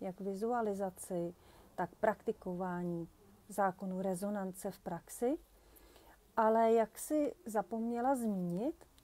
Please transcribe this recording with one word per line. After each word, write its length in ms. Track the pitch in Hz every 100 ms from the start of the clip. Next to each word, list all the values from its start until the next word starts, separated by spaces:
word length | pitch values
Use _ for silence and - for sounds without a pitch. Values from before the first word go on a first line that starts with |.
jak 200 | 190 185
vizualizaci, 1120 | 196 196 226 240 214 196 190 185 - 180 170 - - - -
tak 200 | - 180
praktikování 1120 | - 220 202 - 214 190 175 185 175 175 170 165 - - - -
zákonu 540 | 202 196 180 190 185
rezonance 680 | 190 180 202 208 190 185 202
v 80 | -
praxi. 600 | - 170 - - 247 320 - _ _ - - - - - _ -
Ale 360 | 220 220 226
jak 260 | 226 214 -
si 360 | - 302 294 - -
zapomněla 680 | 214 196 226 233 240 247 269
zmínit, 680 | 226 196 175 175 262 - - -